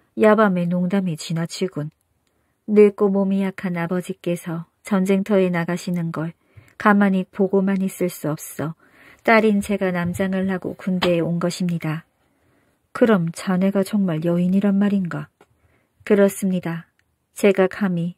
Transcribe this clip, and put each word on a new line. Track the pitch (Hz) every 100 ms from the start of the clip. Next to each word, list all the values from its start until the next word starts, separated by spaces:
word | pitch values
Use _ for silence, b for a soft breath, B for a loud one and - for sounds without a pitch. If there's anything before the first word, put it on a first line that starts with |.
| _ -
야밤의 | 214 214 208 180 175
농담이 | 180 180 196 185 151
지나치군. | - 165 165 - 185 147 147 - _ _ _ _ _ _ -
늙고 | 208 208 202 202
몸이 | 196 196 196
약한 | 190 - 190 175
아버지께서 | 170 180 180 185 180 170 175 165 - _
전쟁터에 | - 196 185 196 196 196 185
나가시는 | 170 170 175 - 175 165
걸 | 151 165 - b b b -
가만히 | 214 202 202 190 185
보고만 | - 190 196 190 196
있을 | 190 - 180
수 | - 151
없어 | 156 - - 151 - b b b b
딸인 | - 220 220 202
제가 | 202 196 190
남장을 | 180 175 175 190 190 190
하고 | 185 - -
군대에 | - 180 180 170
온 | 160 170
것입니다. | 175 - 180 170 156 156 - _ _ _ _ _ _ _ _
"그럼 | - 233 196 165
자네가 | - - 180 190 196
정말 | 190 208 190 156
여인이란 | 170 175 180 196 202 196
말인가?" | 202 202 175 147 147 _ _ _ _ _ _ _
"그렇습니다. | - 202 196 196 196 185 165 165 - _ _ _ _
제가 | - 202 190 185
감히 | - 196 175 170